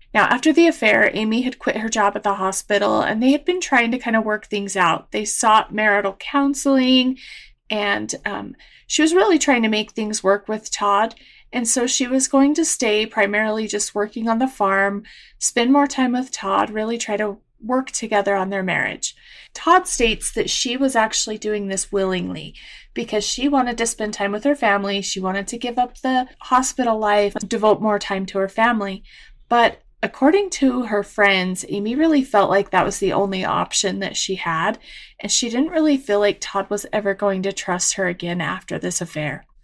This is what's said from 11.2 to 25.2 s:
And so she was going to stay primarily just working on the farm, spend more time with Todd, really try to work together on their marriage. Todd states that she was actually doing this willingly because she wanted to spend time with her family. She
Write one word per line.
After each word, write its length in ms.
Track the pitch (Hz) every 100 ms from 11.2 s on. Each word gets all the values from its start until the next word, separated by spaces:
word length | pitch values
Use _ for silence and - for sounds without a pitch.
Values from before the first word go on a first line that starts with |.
| - - _
And 160 | 247 233
so 180 | 262 254
she 200 | - 247
was 220 | 262 262
going 260 | 269 277
to 100 | 311
stay 400 | 311 - 226 214
primarily 600 | 214 226 202 208 220 220 214
just 280 | 208 -
working 340 | 208 208 233 226
on 100 | 226
the 100 | 262
farm, 560 | - 196 196 196 202 - - - -
spend 340 | - 240 240
more 140 | 285 285
time 260 | - 254
with 180 | 247 262
Todd, 380 | - 196 196 208
really 280 | 214 220 233
try 180 | - 208
to 220 | 214 202 _ _
work 300 | 220 254 262
together 440 | - 220 208 202
on 160 | 196 190
their 120 | 196
marriage. 520 | 185 160 104 - - - - - -
Todd 320 | - 330 359 349
states 460 | - 233 208 -
that 180 | 226 -
she 260 | - 247 254
was 200 | 269 240
actually 420 | 220 - - 214
doing 300 | 214 208 196
this 240 | 190 -
willingly 640 | 202 190 185 180 165 156 - - - -
because 280 | - 233 214
she 260 | 208 - 285
wanted 300 | 277 247 226
to 80 | 233
spend 280 | - 214
time 180 | 214 202
with 120 | 208
her 120 | 277 285
family. 440 | 220 202 196 196
She 200 | 190 190